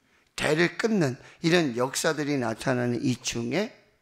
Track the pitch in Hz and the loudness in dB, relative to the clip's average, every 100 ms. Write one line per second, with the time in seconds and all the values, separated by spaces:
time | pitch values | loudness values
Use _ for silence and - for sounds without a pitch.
0 | _ _ _ - 131 156 170 - 226 214 | _ _ _ -4 0 2 2 0 0 2
1 | 143 123 - - 170 175 156 117 131 - | 0 -2 -12 -4 2 2 2 0 -2 0
2 | 165 147 143 143 117 113 135 123 120 120 | -2 0 0 0 -2 -2 -2 0 0 0
3 | - 120 - 120 117 143 220 - _ _ | 0 -2 -4 -6 -4 -2 -4 -8 _ _